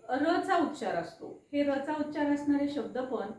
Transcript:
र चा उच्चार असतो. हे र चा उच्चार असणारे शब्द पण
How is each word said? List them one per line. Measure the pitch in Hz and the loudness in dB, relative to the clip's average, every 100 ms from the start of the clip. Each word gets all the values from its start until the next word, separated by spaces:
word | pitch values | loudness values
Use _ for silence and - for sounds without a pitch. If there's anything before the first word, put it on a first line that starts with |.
| - | -4
र | 262 311 359 | 0 2 2
चा | - 349 | 4 2
उच्चार | 285 - 202 | 2 0 -2
असतो. | 175 165 - - - - | -2 -4 -10 -14 -14 -4
हे | 285 | 0
र | 285 277 | 2 2
चा | 294 | 0
उच्चार | 302 294 311 294 | -2 -2 0 2
असणारे | 285 - 277 285 | 2 4 2 2
शब्द | - 214 247 | -2 -4 -4
पण | 254 226 202 | -4 -4 -4